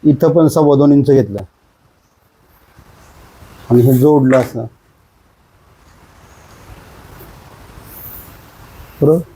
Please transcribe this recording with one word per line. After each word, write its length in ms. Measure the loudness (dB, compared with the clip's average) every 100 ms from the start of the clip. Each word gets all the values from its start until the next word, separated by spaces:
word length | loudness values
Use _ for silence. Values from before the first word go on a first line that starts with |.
इथं 300 | 0 0 0
पण 140 | 2 0
सव्वा 280 | 0 0 2
दोन 160 | 2
इंच 180 | 2 2
घेतलं 320 | 0 -2 -8 -16 _ _ _ _ _ _ _ _ _ _ _ _ _ _ _ -20 -20 -20 -20 -20 -20 -2
आणि 100 | 0
हे 100 | 2 2
जोडलं 400 | 2 2 2 0
असं, 280 | -2 -10 -16 _ _ _ _ _ _ _ _ _ _ _ _ _ _ _ _ -20 -20 -20 -20 -20 -20 -20 -20 -20 -20 -20 -20 -20 -20 -20 -20 -20 -20 -20 -20 -20 -20 -20 -20 -20 -20 -4
बरोबर? 200 | -2 -2 -6